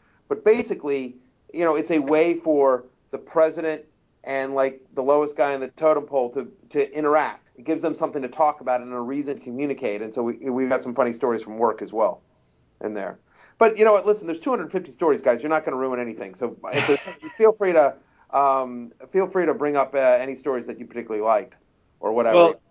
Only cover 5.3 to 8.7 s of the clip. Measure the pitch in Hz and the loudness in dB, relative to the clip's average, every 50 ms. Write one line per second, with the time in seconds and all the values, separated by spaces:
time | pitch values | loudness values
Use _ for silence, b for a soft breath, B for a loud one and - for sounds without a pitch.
5.3 | 147 156 147 143 139 135 131 127 - - 156 156 156 - - - 143 135 123 120 | 0 -2 0 0 -2 -4 -6 -8 -4 0 2 2 2 2 0 -2 -2 -2 -2 -2
6.3 | 120 139 120 117 - _ _ - - 147 139 - 139 151 151 147 151 156 139 117 | -4 -8 -8 -8 -12 _ _ -4 -2 -2 -2 -2 -2 -2 0 2 2 2 2 -2
7.3 | 104 - _ _ _ - - 139 160 - - 160 - - 165 143 - 147 131 123 | -6 -12 _ _ _ -10 -6 -4 -4 -2 -4 -4 -4 -4 -6 -6 -4 -6 -8 -6
8.3 | - - 156 151 147 - 131 127 | -2 0 0 0 0 -2 -4 -4